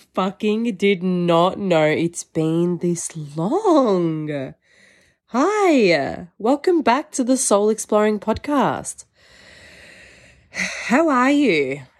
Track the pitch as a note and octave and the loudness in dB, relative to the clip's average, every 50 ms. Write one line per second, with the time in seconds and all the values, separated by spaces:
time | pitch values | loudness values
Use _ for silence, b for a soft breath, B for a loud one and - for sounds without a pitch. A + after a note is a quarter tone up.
0 | - _ - - F#3 G3 F#3+ - - G#3+ G#3 A3 A#3 A#3+ G#3 E3 G3 G3+ G3+ F3 | -10 _ -4 -4 -4 -4 -4 -4 -4 -2 -2 -2 -2 -4 -4 -2 0 0 0 0
1 | F3 F#3 F3+ F3+ F3 E3+ E3+ E3 E3+ F#3+ F#3 - G3+ F#3+ F3 D#3+ D#3 D3+ D#3 A#2+ | 0 -2 -2 0 0 2 4 4 4 2 0 -2 -2 0 2 2 2 2 2 0
2 | D#3+ E3+ - - - _ - E3 D#3 D#3+ D#3+ E3+ F3 F3 F3 D#3+ F3+ F3 F3 E3 | -2 -4 -4 -8 -14 _ -4 -2 -2 0 0 0 0 0 -2 -2 -2 -4 -4 -4
3 | - - - E3 D3+ C#3+ D3 D#3 D#3+ G3+ C#4+ G4 A4 G4+ E4 D4+ C4 A3 G3 F3+ | -6 -10 -12 -12 -14 -12 -8 -6 -4 -2 -2 0 2 2 4 4 4 2 2 0
4 | F3 E3 D#3+ D#3 D3+ D3+ D3+ C#3 C3 C#3+ D#3+ _ b b b b b b b b | 0 -2 -2 -4 -6 -6 -6 -8 -8 -10 -14 _ b b b b b b b b
5 | b b b b b _ - A#3 C#4+ F#4 G#4+ G#4+ G4+ F4+ D#4 C4 A3 F3+ E3 D3 | b b b b b _ -2 0 0 0 0 2 2 4 4 4 4 4 2 2
6 | C3+ - - - F3+ - _ - G3 A3+ C#4 C#4+ - F#4 F4 E4 A3+ A#3 A#3 C#4 | 0 -4 -8 -10 -12 -16 _ -6 -2 0 0 0 0 0 0 2 2 2 0 0
7 | D#4 - - - B3 A3+ C4 B3+ - - A3 G3 G#3 G#3+ A3 A3 - - A3 G#3 | -2 -6 -4 -4 0 0 0 0 2 2 2 2 2 2 0 -2 -4 -2 0 2
8 | G#3+ G#3+ G#3+ G3+ - G#3+ A3 - - - D4 C#4 A3 D#3+ B2+ - - - - - | 2 2 0 -2 -2 -4 -4 -4 -4 -2 0 0 0 0 -2 -4 -8 -12 -14 -16
9 | - _ B B B B B B B B B B B B B B B B B B | -18 _ B B B B B B B B B B B B B B B B B B
10 | B B B B B B B B B B B B B B B B B - G3+ C#4+ | B B B B B B B B B B B B B B B B B 0 2 2
11 | E4+ D#4+ C#4 B3 B3 C4+ D4 C#4+ D4 A#3+ E3+ D3+ C#3 C3 C#3 D3 C3 - _ _ | 4 4 2 2 2 2 2 2 4 2 2 2 0 -2 -4 -8 -12 -18 _ _